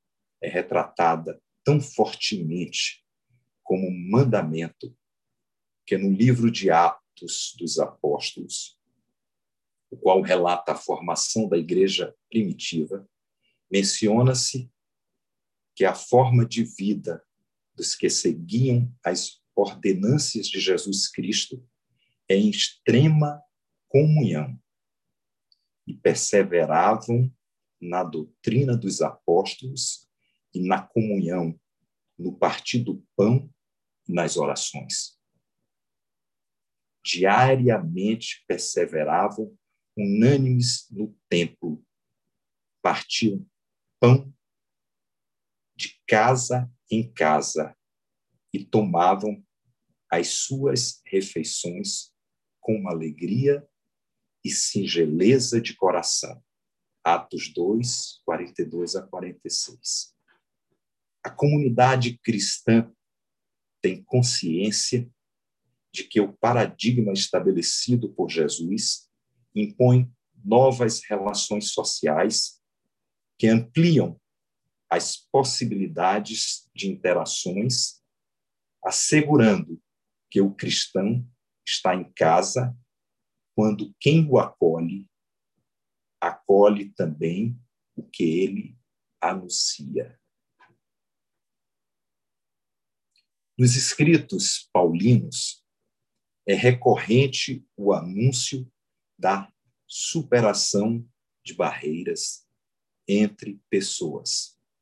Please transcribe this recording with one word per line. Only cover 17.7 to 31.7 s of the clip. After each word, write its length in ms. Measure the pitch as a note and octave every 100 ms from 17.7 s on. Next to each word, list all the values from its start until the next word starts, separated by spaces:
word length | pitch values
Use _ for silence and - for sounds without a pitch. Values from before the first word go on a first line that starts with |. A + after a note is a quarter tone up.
dos 200 | - -
que 140 | - F2
seguiam 840 | - - E2 E2+ A2+ C3 A#2+ A#2+ -
as 400 | F2 - - - _ -
ordenanças 880 | G2 - G2+ F#2+ G#2 D3+ - A2 F#2+
de 140 | F#2+
Jesus 480 | F#2 F2 G2+ F#2+ -
Cristo 600 | - F#2 A2 - B2+ - _ _ _ _ _ -
é 80 | G2
em 120 | G#2+
extrema 960 | - - - - A#2+ D#3 D3+ D3 D3 _ _ _ _ _
comunhão 720 | C#3 D#3 D3+ G2 D#2 C2+ B1+ _ _ _ _ _ _ _ _ _ _ _ _ -
e 80 |
perseveravam 1400 | - F2+ - - G2+ - F2 D#2 D#2 G2+ A2+ - A#2+ B2+ - _ _ _ _
na 220 | F2 F2+
doutrina 720 | E2+ D#2+ D#2 _ - A#2+ C3 A2+
dos 260 | F#2+ E2
apóstolos 1040 | - - - F2 G2 - C3 C3 - - _ _ _ _ _
e 60 | F2+ F2+
na 140 | G2
comunhão, 800 | - A2+ G#2+ G2 E2 F2+ E2 E2 _